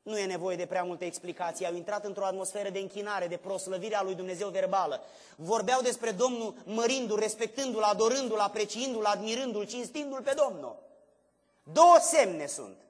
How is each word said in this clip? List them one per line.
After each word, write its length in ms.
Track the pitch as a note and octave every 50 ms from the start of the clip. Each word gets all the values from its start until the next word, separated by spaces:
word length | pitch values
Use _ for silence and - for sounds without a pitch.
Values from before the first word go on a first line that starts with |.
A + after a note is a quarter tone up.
Nu 160 | _ G#3+ G#3+
e 80 | G#3 G3
nevoie 300 | F#3+ F#3 E3+ E3+ F#3+ F3+
de 100 | E3+ F3+
prea 180 | - - F#3 F3+
multe 220 | F3+ F3 D#3 F3+
explicații. 600 | E3+ F3 - - F3 - - F3+ E3+ E3 F3+ F#3
Au 100 | E3+ F3
intrat 300 | F3 E3 - G#3 G#3 G3+
într-o 200 | G#3 F#3+ G3+ G3
atmosferă 440 | F#3+ F#3 F#3+ F#3 F#3 - G#3 G3+ G3
de 100 | F#3 G3
închinare, 480 | G3 F#3+ - G#3 G3+ G#3 G#3 G3 F3+
de 100 | E3+ F3
proslăvire 580 | E3+ - F#3+ G3 F#3 - F#3 F#3+ F#3 F#3 A3 G#3+
a 80 | G3+ F#3+
lui 120 | F#3 F#3+
Dumnezeu 340 | F3+ F#3 F#3 F#3 E3+ G#3 G3+
verbală. 520 | E3+ F#3+ F#3+ F#3 F#3+ G3 F3+ D#3 C3+ A#2+ - - - - - - -
Vorbeau 460 | - D#3 E3+ A3 A3+ G3+ G#3 B3+ C4
despre 300 | B3 B3 A3 - A3+ A3+
Domnul 440 | G#3 F3+ B3 B3+ B3 A#3 G#3 F3 - - -
mărindu-l, 560 | F3+ G#3+ A3+ A#3 A3+ C4+ C4+ B3 G3+ G#3+ G#3
respectându-l, 640 | G#3+ G#3 - - A#3 - - C4+ C#4 B3+ A3+ A3
adorându-l, 580 | G#3+ G#3 G#3 F#3+ A3 A3+ B3+ C#4 C4 A#3 A3 G#3+
apreciindu-l, 680 | G3+ G3+ G3+ A3 G#3+ G#3 - A3 B3+ C4+ B3 A3 G#3
admirându-l, 580 | G#3 G#3 F#3 G#3 A3 A3+ B3+ C4+ B3+ G#3 G#3 G#3
cinstindu-l 580 | G3+ A3+ B3 B3 - - D4+ D4 C#4 C4+ C4
pe 120 | - C#4 C4+
Domnul. 400 | D#4 D4 B3+ G3+ D#3 C3+ A#2+ - - - - - - - _ _ _ _ _ _ _ _ _ _ _ _
Două 340 | D3 D#3+ D4 E4 F4 F4 D#4
semne 460 | - - - D#4+ B3 F#3+ F3 D#3 D3
sunt. 300 | C#3 - - B2 G2 F#2 - -